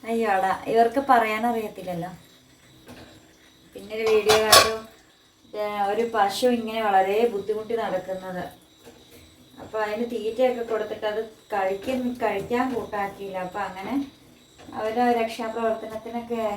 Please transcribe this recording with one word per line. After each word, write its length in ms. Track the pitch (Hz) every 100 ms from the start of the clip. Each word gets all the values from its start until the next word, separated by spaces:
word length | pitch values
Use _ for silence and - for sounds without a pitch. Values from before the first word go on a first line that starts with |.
| 226
അയ്യോടാ, 420 | 226 220 190 254 247 -
ഇവർക്ക് 300 | 226 226 254 277
പറയാനറിയത്തില്ലല്ലോ. 1000 | 247 220 214 233 226 214 - 180 175 175 - - - _ _ - - - - - - _ - - _ -
പിന്നെ 180 | - 196 214
ഒരു 80 | 220
വീഡിയോ 260 | 214 202 214 220
കണ്ടു, 260 | 214 220 220 220 - - _ _ _ _ 208
ഏ, 40 | 208 208 202
ഒരു 120 | 214 233
പശു 320 | 226 202 196 254 240
ഇങ്ങനെ 240 | 220 226 214
വളരെ 320 | 196 190 202 240
ബുദ്ധിമുട്ടി 400 | 202 196 214 220 233
നടക്കുന്നത്. 600 | 208 185 185 190 185 180 - - - _ - - - - - - - -
അപ്പൊ 140 | - 220
അതിന് 200 | 214 214 233
തീറ്റയൊക്കെ 500 | 233 214 226 254 240 226
കൊടുത്തിട്ട് 360 | 220 214 - 214
അത് 80 | 214 226 - _
കഴിക്കാൻ, 480 | 208 190 196 254 254 247 240
കഴിക്കാൻ 440 | 220 202 - 240 254
കൂട്ടാക്കിയില്ല. 640 | 233 202 214 196 190 196 185 180
അപ്പൊ 140 | 208 190
അങ്ങനെ 260 | 185 202 277 277 - - - _ - - -
അവര് 260 | 220 226 247 233
രക്ഷാപ്രവർത്തനത്തിനൊക്കെ 1200 | 226 - 226 226 226 220 214 220 233 233 233 233 220